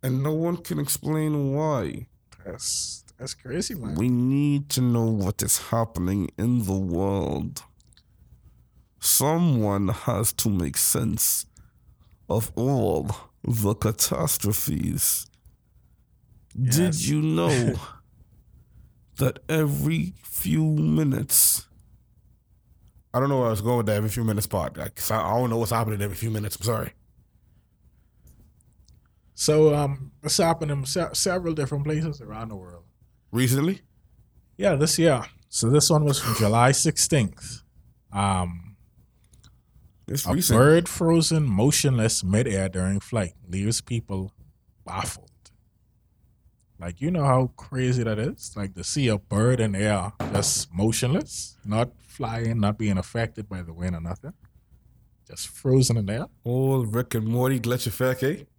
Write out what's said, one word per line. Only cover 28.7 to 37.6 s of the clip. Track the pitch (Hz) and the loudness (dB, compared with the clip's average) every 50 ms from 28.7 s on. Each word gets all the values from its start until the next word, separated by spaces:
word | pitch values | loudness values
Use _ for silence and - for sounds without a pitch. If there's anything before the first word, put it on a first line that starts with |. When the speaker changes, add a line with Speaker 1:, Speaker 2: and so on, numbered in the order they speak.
| _ _ - _ - _ _ _ _ _ _ _ _ | _ _ -20 _ -20 _ _ _ _ _ _ _ _
Speaker 2:
So, | - - - 151 156 156 156 147 | -4 0 2 4 6 6 6 6
um, | 147 147 139 139 135 135 - - - - | 4 0 -2 -2 -6 -10 -16 -18 -12 -6
it's | 156 - | -2 0
happening | - 185 165 165 165 160 147 143 139 | 2 2 2 2 0 -2 -4 -4 -4
in | 135 | -4
se-, | 131 - 190 170 - - | -4 -2 -4 -4 -4 -2
several | - - 202 180 185 180 170 160 | -2 -2 0 0 0 -2 -2 -2
different | 156 143 131 151 143 143 | -2 -4 -4 -2 -4 -2
places | 151 156 151 160 165 143 139 | -2 -2 -2 -2 -4 -6 -8
around | 117 104 107 110 113 113 | -12 -14 -12 -12 -12 -12
the | 110 | -12
world. | 98 92 90 87 85 82 _ _ _ _ _ _ _ _ _ - | -14 -16 -16 -20 -20 -20 _ _ _ _ _ _ _ _ _ -2
Speaker 1:
Recently? | 117 127 123 123 135 143 170 196 - _ _ _ _ _ _ _ _ - _ _ _ _ _ _ | 0 2 2 2 2 0 0 -2 -4 _ _ _ _ _ _ _ _ -20 _ _ _ _ _ _
Speaker 2:
Yeah, | - 196 202 170 | -2 0 2 2
this | 135 147 160 - - | 2 2 0 2 4
year. | 165 170 139 120 - - - - _ _ | 4 4 4 2 -2 -8 -16 -20 _ _
So | - - - 113 | -6 -2 2 4
this | 131 147 143 - | 4 6 6 6
one | 170 151 151 | 4 4 4
was | 147 139 - | 2 0 0
from | - 123 113 | -2 -2 0
July | - 110 101 107 117 120 131 139 | 2 2 4 6 6 6 6 6
sixteenth. | - - 160 151 - - - - 147 117 90 - - - - - - | 4 2 0 2 2 0 2 4 2 2 0 -2 -8 -16 -16 -16 -16